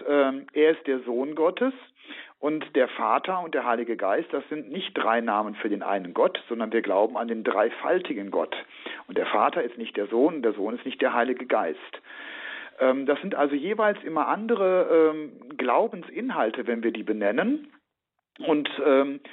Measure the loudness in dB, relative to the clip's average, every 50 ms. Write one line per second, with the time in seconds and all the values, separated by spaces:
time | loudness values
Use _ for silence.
0 | -2 0 2 4 4 2 0 -4 -8 -4 2 4 4 4 4 2 0 -2 -2 -2
1 | -2 -2 -2 -2 -2 -4 0 0 2 2 2 2 0 -2 -2 -4 -12 -20 _ _
2 | -20 -20 -18 -18 -18 -20 -12 _ -4 -2 -2 -2 -4 -2 2 2 2 2 0 0
3 | 2 2 2 2 2 0 -2 -4 -4 -2 -2 -2 0 0 0 0 0 -4 -4 -2
4 | 0 0 0 0 0 -2 -4 -6 -6 -6 -8 -10 -8 -8 -10 -10 -10 -6 -6 -2
5 | 0 2 2 2 2 0 0 0 0 -2 -6 -6 -4 -4 -4 -4 -2 -2 -2 -2
6 | -4 -4 0 0 2 2 0 -2 -6 -8 -6 -6 -4 -2 -2 -2 0 2 2 4
7 | 2 2 0 -2 -4 -4 -4 -4 -2 0 2 2 2 2 0 -2 -2 0 0 0
8 | 0 -4 -6 -6 -6 -4 -2 -2 -2 -2 -4 -8 -12 -14 -18 -16 -14 -14 -14 -14
9 | -14 -6 -4 -4 -2 0 2 2 4 4 2 0 -2 -4 -6 -8 -10 -6 -4 -4
10 | -4 0 2 4 4 2 2 2 0 0 0 0 -2 -4 -6 -6 -8 -10 -4 -2
11 | 0 0 2 2 2 2 0 -2 -2 0 0 0 0 0 -4 -6 -10 -16 -18 -18
12 | -18 -18 -18 -16 -16 -14 -14 -14 -12 -12 -12 -12 -14 -16 -4 2 2 2 4 2
13 | 2 0 0 0 -2 -4 0 0 2 2 2 0 -2 -2 0 2 2 2 2 0
14 | -4 -4 -2 0 0 0 0 -2 0 0 2 2 4 4 4 4 4 6 6 8
15 | 8 6 4 0 -6 -10 -12 -16 -18 -12 -6 -4 0 2 4 4 2 2 -2 -8
16 | -12 -10 -8 -6 -6 -4 -2 0 0 0 0 -2 -4 -4 -2 0 0 -2 -2 -2
17 | -2 -4 -2 0 0 0 2 2 0 0 -2 -2 -4 -10 -20 _ _ _ _ _
18 | _ _ _ _ _ _ _ -6 -2 0 0 0 0 -2 -4 0 2 4 6 6
19 | 4 2 -2 -8 -12 -16